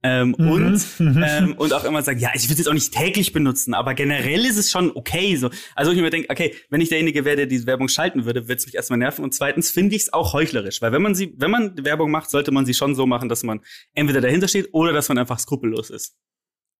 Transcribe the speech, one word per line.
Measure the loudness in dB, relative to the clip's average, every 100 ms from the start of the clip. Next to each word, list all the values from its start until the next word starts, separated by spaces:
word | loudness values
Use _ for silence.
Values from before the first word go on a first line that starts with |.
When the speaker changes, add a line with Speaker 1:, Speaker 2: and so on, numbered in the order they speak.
Speaker 1:
Ähm, | 2 2 2 4
Speaker 2:
Mhm. | 4
Speaker 1:
und, | 4 4 2 0 2
Speaker 2:
Mhm. | 4 4
Speaker 1:
ähm, | 4 2 2 2
und | 0
auch | 0
immer | 0 -2
sagen, | -2 -2
ja, | -2
ich | -2 0
will's | 0
jetzt | 2
auch |
nicht | 0 0
täglich | -2 0 0 0
benutzen, | 2 0 0 -2 -2
aber | -2
generell | -2 0 0 0 0 0
ist | 0
es | 0
schon | 0 0 -2
okay | -6 -2 0 0
so. | -2 -4 -10 -2
Also | 2
ich | 2
mir | 2
denk, | 0 -4
okay, | -2 -2 -4 _
wenn | 0
ich | 2
derjenige | 2 2 2
wäre, | 2 2
der | 2
diese | 0 0
Werbung | 0 0
schalten | 0 0 0 -2
würde, | -4 -4
würd's | -6 -4
mich |
erstmal | -6 -2 0
nerven. | 0 -2
Und | -6 -2
zweitens | -2 0 0
finde | 2 2 2
ich's | -2
auch | -2 0
heuchlerisch, | 0 0 -2 -4 -4
weil | 0
wenn | 0
man | 0
sie, | 0 -4 -2
wenn | 0
man | 0 -2 -4 -2
Werbung | 0 0
macht, | 0 0
sollte | -2 2
man | 0 2
sie |
schon | 0 0 2
so | 2
machen, | 0 -2
dass | -4
man | -4 -8 -10 -20 _
entweder | -2 0 2
dahinter | 2 2 2
steht | 0 0
oder | 0 2
dass | 2 0
man | 0
einfach | 0 -4
skrupellos | -4 -2 -2 -4 -6
ist. | -12 -14 _ _ _ _ _ _